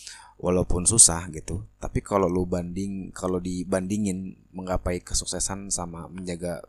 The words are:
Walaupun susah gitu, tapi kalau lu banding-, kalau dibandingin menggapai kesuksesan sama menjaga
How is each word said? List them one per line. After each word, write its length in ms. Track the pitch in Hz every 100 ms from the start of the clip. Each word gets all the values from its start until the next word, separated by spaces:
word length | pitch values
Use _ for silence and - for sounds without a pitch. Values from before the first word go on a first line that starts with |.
| - - - -
Walaupun 480 | 87 90 87 87
susah 480 | 87 - - 82 90
gitu, 320 | 80 - 85 113 _
tapi 240 | - 127
kalau 240 | - 101 95
lu 160 | 90
banding-, 640 | 90 90 87 87 98 98 92 -
kalau 240 | 95 92
dibandingin 960 | 90 90 87 95 92 104 104 92 95 - -
menggapai 480 | 92 92 90 - 90
kesuksesan 720 | - - - 90 - 98 98
sama 400 | - 87 82 80
menjaga 480 | 87 90 87 87 85